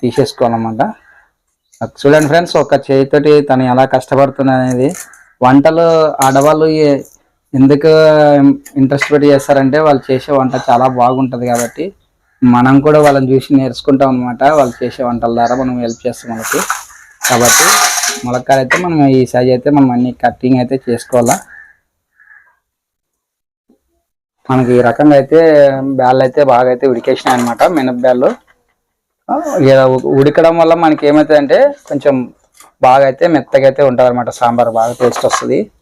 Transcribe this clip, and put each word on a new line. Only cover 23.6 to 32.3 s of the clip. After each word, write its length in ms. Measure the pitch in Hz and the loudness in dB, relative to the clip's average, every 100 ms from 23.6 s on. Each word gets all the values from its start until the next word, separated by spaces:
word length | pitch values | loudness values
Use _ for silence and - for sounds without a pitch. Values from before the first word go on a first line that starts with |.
| _ _ _ _ _ _ _ _ _ | _ _ _ _ _ _ _ _ _
మనకి 200 | 131 123 123 | -2 0 2
ఈ 40 | 120 | 2
రకంగా 260 | 117 147 143 | 2 4 4
అయితే 180 | 135 156 165 151 143 135 135 131 | 4 2 4 4 4 2 -6 -2
బ్యాళ్ళు 220 | 123 131 131 | 0 2 0
అయితే 120 | 127 139 | 0 2
బాగా 160 | 120 127 | 2 2
అయితే 120 | 123 139 | 0 -2
ఉడికేసినాయి 440 | 120 123 131 - 127 | -2 -2 -4 -2 -2
అనమాట, 240 | 120 113 151 170 | -2 -2 -2 0
మినప 220 | 127 123 127 | -4 -2 -2
బ్యాళ్ళు. 240 | 123 139 240 _ _ _ _ _ _ _ _ - | 0 -2 -4 _ _ _ _ _ _ _ _ -8
ఆ, 40 | 247 320 262 135 | -8 -6 0 2
ఇలా 120 | 135 131 | 4 4
ఉ-, 120 | 131 - 139 | 0 -2 0
ఉడకడం 340 | 143 147 165 170 | 2 2 2 2
వల్ల 140 | 165 170 | 2 2
మనకి 180 | 165 151 147 | 2 0 2
ఏమవుతుందంటే 500 | 147 151 151 143 175 277 285 - | 2 2 2 2 2 0 -2 -10
కొంచెం 260 | 143 147 131 123 | -4 -2 -2 -6